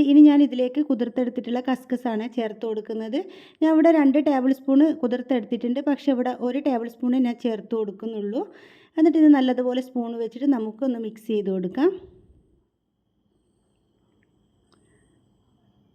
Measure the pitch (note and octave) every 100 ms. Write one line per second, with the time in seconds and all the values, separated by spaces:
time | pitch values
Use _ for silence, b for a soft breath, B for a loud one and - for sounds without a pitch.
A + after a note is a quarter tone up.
0 | C#4+ C#4+ D4+ C#4+ C#4+ B3 B3 B3+ D4+ B3+
1 | A#3 C4 B3 B3 A3 A#3+ B3+ B3+ - B3
2 | B3 A3 A#3 A#3 A3 G#3+ A3+ A3 G#3 A3
3 | A3 C4+ F#4+ B B _ D#4 D#4 D#4+ D#4+
4 | C#4 C4+ D4+ C4+ B3+ C4+ - C4+ D#4 -
5 | A#3+ B3 B3+ C4 G#3+ A#3 B3 B3+ C#4+ C4+
6 | - B3 B3 B3 B3 B3+ D4+ B3 A#3 A#3
7 | B3 B3+ B3 A3+ A#3+ A3 G3+ A3+ G#3 F#3+
8 | A3+ A3 G3+ A#3 G4+ b b b b -
9 | D#4+ D#4+ D#4 C#4+ B3+ B3 B3+ B3 B3+ B3+
10 | A#3 A#3 A3+ A#3 C#4+ B3+ A3 G#3+ C4+ A#3
11 | A3 A3 - G#3+ G3 F#3+ F#3 A3 D#4+ F#4+
12 | - - _ _ _ _ _ _ _ _
13 | _ _ _ _ _ _ _ _ _ _
14 | _ _ _ _ _ _ _ _ _ _
15 | _ _ _ _ _ _ _ _ _